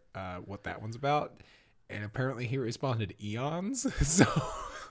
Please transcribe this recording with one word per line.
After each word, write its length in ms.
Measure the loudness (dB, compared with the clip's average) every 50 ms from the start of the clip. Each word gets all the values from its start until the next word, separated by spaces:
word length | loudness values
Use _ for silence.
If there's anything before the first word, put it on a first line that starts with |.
| _ _ -10
uh, 240 | -8 -8 -6 -6 -8
what 260 | -8 -8 -10 -8 -8
that 180 | -8 -8 -6
one's 140 | -6 -8 -6
about, 460 | -2 0 2 2 2 2 -2 -8 -14 -20 -20 -20 -20 -20 _ _ _ _ -10
and 160 | -8 -6 -6
apparently 420 | -6 -2 -2 0 0 0 -2 -2 -2
he 100 | -2 0
responded, 580 | 0 -2 -2 -2 0 0 0 0 0 -2 -4 -6
"Eons." 640 | -6 -4 -4 -2 -2 -2 -2 -2 -2 -2 -2 0 0
<laughs> 160 | 0 2 2 4 6
So 180 | 8 8 8 8 6 2 0 -2 -4 -8 -8 -10 -10 -12 -14 -16